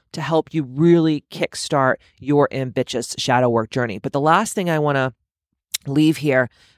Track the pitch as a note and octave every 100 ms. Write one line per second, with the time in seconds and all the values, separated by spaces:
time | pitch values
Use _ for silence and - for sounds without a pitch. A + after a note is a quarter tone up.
0 | _ - C#3+ D#3+ - D#3+ C3 C3 E3+ E3+
1 | D#3+ D3+ - D#3+ - - - D3 C3 -
2 | _ _ C3 D3 C#3+ C3+ C3 C3 B2+ B2
3 | A#2 - - B2 B2 A#2 A2 C3+ A#2+ G2+
4 | C3+ C#3+ D3+ F3 A3 - F3 D#3 D3 C#3
5 | C3 - _ _ _ _ _ - - C#3
6 | D#3 D3+ D3 C3 B2 _ _